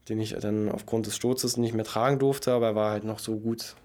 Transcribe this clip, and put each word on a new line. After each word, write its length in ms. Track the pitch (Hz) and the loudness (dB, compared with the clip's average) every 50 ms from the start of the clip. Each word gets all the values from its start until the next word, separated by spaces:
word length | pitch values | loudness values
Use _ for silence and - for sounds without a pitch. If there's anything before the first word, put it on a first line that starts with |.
| _ - | _ -6
den 120 | 110 110 | -4 -2
ich 160 | 110 107 - - | -2 -4 -4 -4
dann 300 | - 104 107 107 107 104 | -2 0 0 0 0 0
aufgrund 380 | - - - - 117 113 107 104 | -2 -4 -4 -2 -2 -2 -2 -2
des 80 | - | -4
Sturzes 420 | - - 120 127 127 - 123 120 123 | -2 0 0 0 2 0 -2 0 2
nicht 160 | 120 113 113 | 0 0 2
mehr 120 | 110 110 | -2 -2
tragen 340 | - - 110 117 135 139 135 | 0 0 2 4 4 4 4
durfte, 320 | 135 139 135 135 - 127 123 | 4 2 2 2 2 2 2
aber 140 | 120 117 113 | 4 4 2
er 80 | 104 | 2
war 160 | 107 107 107 | 2 2 2
halt 140 | 107 104 107 | 0 -2 -2
noch 120 | 110 107 - | -4 -6 -6
so 200 | - 113 110 107 | -4 -6 -6 -4
gut, 380 | 110 113 113 113 - - - - - | -2 -4 -4 -4 -6 -14 -14 -18 -20